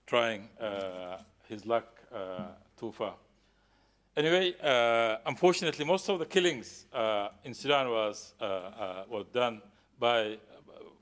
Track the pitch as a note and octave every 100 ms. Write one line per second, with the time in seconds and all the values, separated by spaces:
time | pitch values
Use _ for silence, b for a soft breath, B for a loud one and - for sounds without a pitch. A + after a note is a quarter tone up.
0 | - A#2+ A#2 G#2 A2+ - A2 G2 F#2+ F#2
1 | F2+ F#2 - _ - G#2+ G#2 A#2 - -
2 | - A2 F#2 F#2 F2+ F#2 _ - A2+ -
3 | G#2 F2 _ _ b b b b b b
4 | b - D#3 F3+ F#3 - D3+ B2 A#2 A2+
5 | A2+ A2 D#3 C3 F3+ F3 E3+ D3 D3 F#3
6 | - F#3 D#3 F#3+ F3 B2+ - - - B2+
7 | A2 G#2 G2+ - C3 A2+ C3+ C#3+ B2+ A2+
8 | G#2+ G#2 - - G#2 F#2+ F#2 A2 F#2+ F#2
9 | G2+ G#2+ F#2+ B2 A#2+ G#2+ - b b -
10 | A#2+ A#2 G#2+ G#2+ - - - - - -